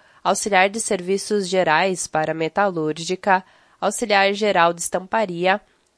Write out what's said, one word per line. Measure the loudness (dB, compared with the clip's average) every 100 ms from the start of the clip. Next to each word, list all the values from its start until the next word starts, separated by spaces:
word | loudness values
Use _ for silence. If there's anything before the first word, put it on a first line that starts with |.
| _ _
auxiliar | -2 -2 2 4 4
de | 0
serviços | -4 -4 -2 -4 -2 -2 0
gerais | 0 2 2 2 -2 -4
para | -4 -2
metalúrgica, | -2 -2 0 0 0 -4 -4 -6 -4 0 0 -2 _ _ _
auxiliar | -4 -4 0 2 2
geral | 2 2 4 2
de | 2
estamparia, | -4 -6 -4 -2 -2 -2 0 0 -4 _ _